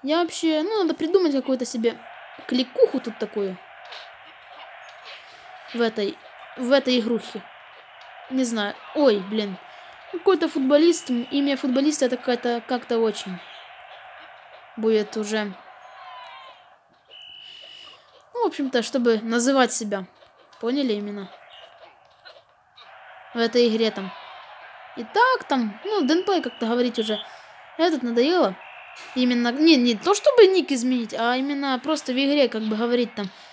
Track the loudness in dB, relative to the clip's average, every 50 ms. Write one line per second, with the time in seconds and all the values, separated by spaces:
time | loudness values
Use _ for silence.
0 | -2 0 0 0 0 -2 -4 -2 0 0 0 2 0 0 0 0 0 0 0 -2
1 | -2 2 2 2 2 2 0 0 0 0 -2 -2 -2 -6 -4 -2 -2 -2 -2 -2
2 | -16 -20 -20 -20 -20 -20 -20 -16 -6 -2 0 0 0 -2 4 2 2 4 2 -4
3 | -6 -6 -6 -6 -8 -6 -4 -4 -4 -4 -6 -10 -16 -20 -20 -20 -20 -18 -18 -18
4 | -18 -20 -20 -20 -20 -20 -20 -20 -20 -20 -20 -20 -20 -20 -20 -20 -20 -20 -20 -20
5 | -20 -20 -20 -20 -20 -20 -20 -20 -20 -20 -20 -20 -18 -10 -2 -2 -2 0 0 -2
6 | -4 -4 -6 -8 -20 -20 -20 -20 -20 -20 -10 -8 0 2 2 2 4 4 2 2
7 | 2 0 -2 -4 -4 -8 -14 -14 -14 -14 -20 -20 -20 -20 -20 -20 -20 -20 -20 -20
8 | -20 -20 -20 -20 -14 -6 -2 -2 -2 0 -2 -2 -4 -4 -6 -10 -16 -8 0 4
9 | 4 4 4 2 -2 -4 -4 -4 -4 -4 -8 -12 -16 -20 -20 -20 -20 -20 -20 -20
10 | -16 -12 -12 0 2 2 2 2 0 -2 -2 -2 2 4 4 6 6 4 4 2
11 | -2 -4 -4 -4 -4 -2 -2 -2 0 0 -2 -2 -2 0 0 2 2 2 2 0
12 | 0 -2 -2 -4 -2 -4 -4 -2 0 -2 -2 -2 -4 -4 -6 -6 -4 -2 0 0
13 | 0 0 -2 -4 -10 -10 -12 -12 -14 -18 -20 -20 -20 -20 -20 -20 -20 -20 -20 -20
14 | -20 -20 -20 -20 -20 -20 -20 -20 -20 -20 -20 -20 -20 -18 -10 -2 0 2 2 2
15 | 0 -2 -6 -6 -6 -2 -2 -4 -4 -4 -8 -14 -18 -20 -20 -20 -20 -20 -20 -20
16 | -18 -18 -18 -18 -18 -18 -20 -20 -20 -20 -20 -20 -20 _ _ _ _ _ _ _
17 | _ _ -20 -20 -20 -20 -20 -20 -20 -20 -20 -20 -20 -20 -20 -20 -20 -20 -20 -20
18 | _ -20 _ -20 _ _ -2 0 0 0 0 -2 -4 0 0 0 0 0 -2 2
19 | 2 2 2 2 0 0 0 2 2 4 4 4 4 4 2 -4 -4 -4 -4 -6
20 | -6 -10 _ _ -20 _ _ _ -20 _ -16 -8 -4 -2 0 0 0 0 -2 -2
21 | -4 -8 -8 -10 -12 -14 -16 -20 -20 -20 -20 -20 -20 -20 -20 -20 -20 -20 -20 _
22 | _ _ _ _ _ -20 -20 -20 _ _ _ _ _ _ _ -20 -20 -20 -20 -20
23 | -20 -20 -20 -20 -20 -12 -2 -2 -2 2 4 4 4 4 2 2 0 0 -2 -4
24 | -10 -10 -12 -14 -18 -18 -18 -20 -20 -20 -20 -20 -20 -20 -20 -20 -20 -16 -14 -14
25 | -14 -2 2 4 4 4 4 0 0 -2 0 0 0 -2 -4 -8 -6 -2 0 0
26 | 2 2 2 2 2 2 0 0 0 -4 -6 -4 -2 -2 0 2 0 0 0 -2
27 | -2 -2 -4 -6 -6 -14 -20 -20 -20 -20 -20 -20 -20 -18 -2 0 2 2 2 0
28 | -2 0 2 2 4 4 4 4 2 2 0 -6 -16 -20 -20 -20 -20 -20 -20 -18
29 | -18 -8 -2 0 2 2 2 2 0 0 2 4 6 6 6 6 6 2 2 0
30 | 2 0 0 4 4 4 8 8 8 8 8 2 0 0 -2 -2 0 0 0 -2
31 | -2 -6 -4 -2 0 0 0 0 -2 -4 -4 -4 -2 -2 -4 -4 -2 -4 -4 -4
32 | -2 -4 -2 0 0 2 4 4 2 2 2 -4 -4 -4 -2 -2 0 0 2 0
33 | 0 -2 -4 -8 -10 -10 -10 -16 -20 -20